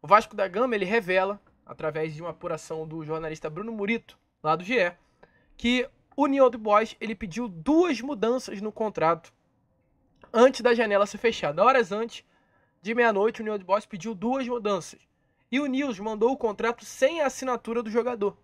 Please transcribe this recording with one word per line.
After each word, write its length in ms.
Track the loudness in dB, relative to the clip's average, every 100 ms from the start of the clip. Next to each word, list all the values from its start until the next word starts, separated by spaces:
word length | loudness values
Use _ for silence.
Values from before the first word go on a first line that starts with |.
O 40 | 6
Vasco 280 | 4 4
da 140 | -4 -4
Gama, 260 | 0 0
ele 100 | 0
revela, 560 | 0 -2 2 0 0 -4 _ _
através 500 | _ -8 -6 -4 -6
de 60 | -6
uma 100 | -12
apuração 560 | -10 -8 -8 -8 -10 -10
do 180 | -10
jornalista 440 | -8 -8 -6 -8 -10
Bruno 220 | -10 -10
Murito, 480 | -6 -4 -4 -6 -20 _ _
lá 140 | -2 0
do 80 |
G 240 | 0 0 0
E, 40 | -2 _ _ -20 _ _ _
que 320 | 0 0 0 _ _ -2
o 100 | 0
New 160 | 6
Old 160 | 4 4
Boys, 380 | 2 2 2 -6
ele 140 | -10
pediu 340 | -8 -8 -8 -8
duas 520 | -6 2 4 4 0
mudanças 600 | -4 -2 0 0 -2 -8
no 120 | -8
contrato 600 | -4 -6 0 2 2 -4 _ _ _ _ _ _ _ _ _ -4
antes 280 | 6 6 6
da 140 | 2
janela 320 | 2 4 4 2
ser 120 | 0
fechada. 440 | -2 0 -4 4
Horas 300 | 4 6 2
antes 320 | -2 -6 -10 _ _ _ _ _ _
de 120 | -6
meia-noite, 480 | 2 4 4 0 0
o 20 |
New 80 | -6
Old 100 | -6
Boys 220 | -2 -2
pediu 300 | -2 -12 -10
duas 340 | -6 -2 -2 -2
mudanças. 520 | -4 -2 -2 -4 -18 _ _ _ _ _
E 80 | -2
o 60 | 0
News 320 | -2 -2 -4
mandou 320 | -6 0 0
o 40 | 2
contrato 460 | -4 -2 -4 -4
sem 380 | -10 0 0 2
a 60 | -2
assinatura 560 | -2 -6 -6 -4 -6
do 80 | -2
jogador 480 | -2 -2 -2 -4 -6